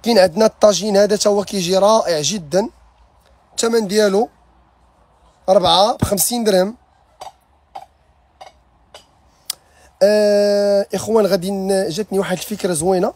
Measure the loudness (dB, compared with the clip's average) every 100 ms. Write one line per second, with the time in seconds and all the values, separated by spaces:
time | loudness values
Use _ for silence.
0 | 2 4 4 2 0 4 2 2 0 0
1 | 2 2 0 0 -4 -6 -2 2 4 2
2 | 2 -2 -4 -6 -4 -4 -4 _ _ _
3 | _ _ _ _ _ -6 0 0 0 0
4 | 2 0 -2 _ _ _ _ _ _ _
5 | _ _ _ _ 0 2 4 2 2 0
6 | -2 -2 -2 -2 0 0 0 -6 _ _
7 | _ _ -20 _ _ _ _ -20 -20 _
8 | _ _ _ _ -20 _ _ _ _ -20
9 | _ _ _ _ _ -18 _ _ _ _
10 | 2 2 2 2 2 0 0 0 -2 -6
11 | -2 0 2 0 -2 -6 -2 -2 -2 -6
12 | -4 -4 -4 -6 -8 -6 -4 -4 -2 -2
13 | -2